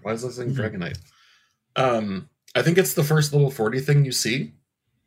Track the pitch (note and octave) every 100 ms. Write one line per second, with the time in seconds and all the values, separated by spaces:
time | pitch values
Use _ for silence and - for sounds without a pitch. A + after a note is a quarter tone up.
0 | G2+ A2+ B2 A#2 A#2+ B2+ G#2+ G#2 E2+ -
1 | - _ _ _ _ _ _ - B2+ A#2
2 | G#2 F#2+ - _ _ C3 D#3 F3+ F#3 -
3 | D3 D#3 D3 D3 C#3 - A2 B2+ C#3 C#3+
4 | C3+ B2 A2 C3 - - _ _ _ _